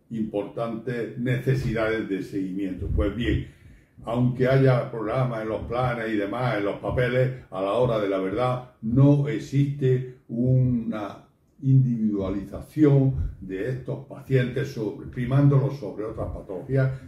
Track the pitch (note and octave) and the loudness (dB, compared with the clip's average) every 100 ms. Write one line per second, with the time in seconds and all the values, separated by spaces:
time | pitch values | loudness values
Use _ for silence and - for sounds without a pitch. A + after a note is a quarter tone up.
0 | - A2+ G#2 G2+ G2+ A#2+ A2+ A2 B2+ A#2+ | -12 -6 -4 -4 -6 -6 -6 -6 -6 -6
1 | G#2+ - B2 C3 C3 - A2+ A2 A2 A2 | -6 -4 -2 0 0 0 0 0 0 0
2 | F#2+ F#2 F2+ G2 F#2+ F#2+ F#2+ F2 F#2+ D#2+ | -2 -4 -4 -6 -4 -4 -6 -6 -2 0
3 | G#2 G2+ - - - - - - _ _ | 0 0 0 0 -2 -14 -20 -20 _ _
4 | - B2 B2 C3 B2+ C3+ C3 B2 - A#2 | -4 0 0 2 4 6 6 4 0 -6
5 | G#2+ B2+ B2+ A2+ A2 G#2 - A#2 B2+ A#2 | -4 -2 -2 -2 -4 -4 -4 -2 -2 -2
6 | A2+ G#2+ G2+ A#2 B2+ G#2 G2+ - G2+ B2 | -2 -2 -2 -2 -2 0 -2 -4 -4 0
7 | B2 B2+ B2+ C3 - F#2 G2 A2+ B2 A2 | 2 2 0 -2 -10 -4 0 2 2 2
8 | G2 F#2+ F#2+ G#2+ B2+ B2+ - - A2 B2+ | 0 0 0 0 -2 -2 -8 -8 0 6
9 | C#3+ C#3+ A#2 G#2+ - C#3 C#3 - C3 B2+ | 8 6 2 -4 -2 0 0 2 2 2
10 | B2+ - - A#2 B2+ C3 B2+ A#2 A2 G#2+ | -2 -14 -10 -2 2 4 4 0 -2 -6
11 | G2+ - - _ _ - C3+ C3+ A#2+ A2+ | -8 -12 -20 _ _ -6 4 6 6 2
12 | G#2+ G2+ F#2+ G2 F#2+ - - D3+ D3 C#3 | 0 0 -2 -4 -6 -12 -8 4 6 6
13 | C3+ C3 - - F#2 F#2+ A#2 B2+ - - | 4 0 -4 -6 -8 -6 -4 -6 -8 -10
14 | - - - C3 B2 C3 - A#2 G#2 - | -10 -14 0 2 2 -2 -6 -4 -6 -6
15 | D#2+ B2+ A#2+ C#3 C#3 C3+ A2+ - G2 F#2 | -10 -6 0 4 6 6 2 -4 -10 -8
16 | A2 A2+ F2+ F2 - F2+ - C3+ C3 - | -8 -6 -8 -8 -10 -10 -2 0 0 -2